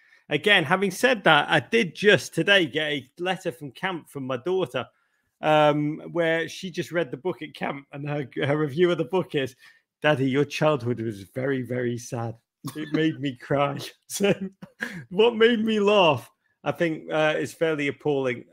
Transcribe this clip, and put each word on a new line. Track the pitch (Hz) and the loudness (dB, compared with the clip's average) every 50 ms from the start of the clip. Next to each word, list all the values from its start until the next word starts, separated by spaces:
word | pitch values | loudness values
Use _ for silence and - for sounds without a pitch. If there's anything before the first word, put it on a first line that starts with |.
| _ _ _ _ _ - | _ _ _ _ _ -4
again. | 147 143 - 208 202 185 | -4 0 2 4 4 4
Having | 156 131 185 190 202 190 | 4 2 0 0 0 -2
said | 185 - - 262 254 196 - | -2 0 0 0 0 2 4
that, | 175 156 147 - - | 6 6 6 4 4
I | 165 147 | 2 0
did | - - 226 233 220 160 - | 0 0 0 0 0 -2 -4
just | - 190 208 196 135 - - - | 2 4 6 6 6 2 -2 -4
today | 165 160 202 202 196 170 | -2 2 4 4 4 4
get | 127 107 156 156 151 | 2 -2 -4 -4 -4
a | 147 139 120 - _ - | -4 -6 -8 -10 _ -8
letter | 175 185 185 170 - 170 | -6 -4 -4 -4 -6 -8
from | - - 147 131 | -8 -8 -14 -16
camp | - - 185 190 180 156 - - | -12 -8 -8 -6 -6 -8 -10 -12
from | - 143 131 127 | -12 -10 -6 -6
my | 131 | -6
daughter, | 120 - 175 185 190 170 - - 127 107 - _ _ _ _ _ _ _ _ _ _ | -6 -4 -2 -2 -2 -2 -2 -4 -6 -8 -8 _ _ _ _ _ _ _ _ _ _
um, | - 156 156 151 151 151 147 151 147 147 151 - - 160 | 0 2 4 6 6 4 4 2 0 -2 -4 -6 -10 -6
where | 156 170 165 160 165 165 160 147 | -4 -2 0 0 0 -2 -2 -6
she | - - 185 185 | -8 -12 -12 -8
just | 151 175 - - | -8 -8 -8 -4
read | 151 175 165 127 | -4 -4 -4 -4
the | 156 | -6
book | 127 - 185 170 - | -6 -6 -6 -6 -6
at | 156 151 - | -10 -14 -10
camp, | - - 123 131 139 139 _ | -8 -8 -8 -8 -8 -12 _
and | - 143 143 143 | -14 -10 -8 -6
her, | 147 147 135 - - 160 151 | -6 -6 -6 -8 -6 -4 -2
her | 135 147 | 0 0
review | 151 156 143 127 170 180 175 | 0 0 -2 2 2 2 2
of | 175 156 | 2 0
the | 160 | -2
book | 165 185 185 165 - - | 0 0 -2 -2 0 -2
is, | 143 131 127 - _ - - _ _ _ _ _ _ | -2 -2 -2 -6 _ -20 -20 _ _ _ _ _ _
"Daddy, | - 151 151 127 135 135 | 2 2 2 2 2 2
your | 127 143 147 | 2 2 0
childhood | 143 - - 156 156 151 127 113 120 120 104 | 0 -2 0 2 2 2 2 0 -4 -4 -4
was | 113 117 104 98 | -4 -6 -8 -10
very, | 98 - _ 127 131 139 135 127 | -14 -12 _ -6 -4 -2 -2 -2
very | 120 107 123 123 123 120 120 117 | -4 -4 -4 -4 -4 -4 -4 -6
sad. | - - 139 117 117 117 113 - _ _ _ _ - 135 - | -8 -8 -8 -6 -6 -8 -8 -12 _ _ _ _ -16 -12 -10
It | 151 156 151 | -10 -8 -4
made | 147 156 160 160 131 127 | -2 0 0 0 0 -2
me | 139 143 123 | -6 -6 -8
cry." | - - - 147 139 143 139 139 135 - | -8 -4 -2 0 0 2 0 -2 -6 -10
<laughs> | - - _ _ _ | -12 -16 _ _ _
So | - - 196 202 - - 196 190 - _ - - _ _ - 247 202 170 123 - | -4 0 0 0 0 0 -2 -8 -12 _ -20 -20 _ _ -12 -12 -12 -14 -14 -4
what | 180 190 220 240 226 | 0 2 2 2 4
made | 214 226 240 240 214 220 | 4 4 4 4 2 0
me | 220 220 214 | 0 0 2
laugh, | 196 202 214 202 190 156 139 117 - - _ _ _ _ _ _ | 4 4 6 6 6 6 4 2 -2 -10 _ _ _ _ _ _
I | - 147 | -6 -6
think, | - - 175 165 156 151 - 165 | -2 -2 -2 -2 -2 -6 -6 -4
uh, | 160 151 156 151 156 160 | -2 0 2 2 0 0
is | 151 123 - | -4 -6 -4
fairly | - 165 160 156 147 143 139 | -2 -2 -2 0 -2 -2 -4
appalling, | 131 - - 147 143 135 135 127 120 123 - - | -4 -2 -2 -2 0 0 0 -2 -4 -4 -8 -10